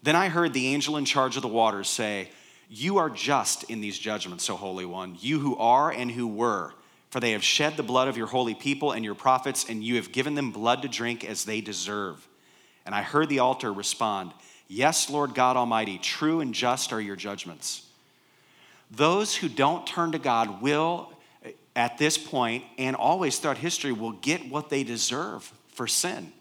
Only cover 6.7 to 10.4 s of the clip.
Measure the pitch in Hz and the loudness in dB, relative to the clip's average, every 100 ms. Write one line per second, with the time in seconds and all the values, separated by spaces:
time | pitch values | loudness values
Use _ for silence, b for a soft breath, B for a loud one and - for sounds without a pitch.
6.7 | - b b b 131 120 107 - - 151 | -12 b b b -2 0 2 2 2 2
7.7 | 156 113 127 131 117 110 127 123 104 139 | 0 0 2 2 0 -2 0 0 -2 -2
8.7 | 139 147 107 107 101 131 131 135 131 - | 0 0 -2 -4 0 2 4 2 -4 -4
9.7 | 110 110 120 98 127 135 151 | -4 0 0 0 -2 -2 -2